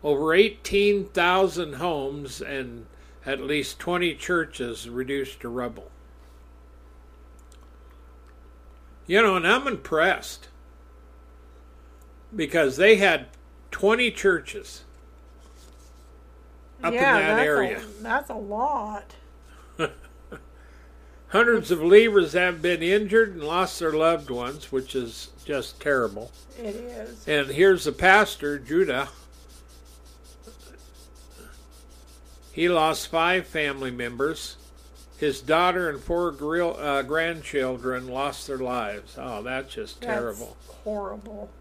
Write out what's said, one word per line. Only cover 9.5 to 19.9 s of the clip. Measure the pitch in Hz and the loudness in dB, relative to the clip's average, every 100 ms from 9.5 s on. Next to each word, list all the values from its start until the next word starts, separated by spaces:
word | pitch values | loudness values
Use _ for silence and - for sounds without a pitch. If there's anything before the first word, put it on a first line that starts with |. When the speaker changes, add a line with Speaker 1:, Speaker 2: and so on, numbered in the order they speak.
| 247 277 | 2 2
Speaker 1:
impressed | 220 - 156 175 - - - - - - - - - - - - - - - - - - - - - - | -6 -2 2 2 2 -4 -16 -20 -20 -20 -20 -20 -20 -20 -20 -20 -20 -20 -20 -20 -20 -20 -20 -20 -20 -14
because | 220 151 165 143 127 | -6 -2 2 2 4
they | 196 214 | 6 6
had | 196 160 127 - - - - | 6 2 -2 -20 -20 -20 -16
twenty | - 196 226 240 | 0 2 4 2
churches | - 196 170 - 101 - - - - - - - - - - - - - - - - - - - - - - | 0 0 0 -2 -14 -14 -20 -20 -20 -20 -20 -20 -20 -20 -20 -20 -20 -20 -20 -20 -20 -20 -20 -20 -20 -20 -6
up | 170 | -2
Speaker 2:
Yeah, | 240 269 226 | 2 4 4
Speaker 1:
in | 160 | 4
that | 156 | 2
Speaker 2:
that's | |
a, | |
Speaker 1:
area. | 151 143 131 101 - - | 4 2 0 -2 -10 -14
Speaker 2:
that's | 226 240 285 | -4 -4 -4
a | |
lot. | 220 202 208 269 277 214 208 - - - - - - - - | -10 -8 -2 -2 -2 -6 -10 -14 -20 -20 -20 -20 -20 -20 -6
Speaker 1:
<laughs> | 156 | -6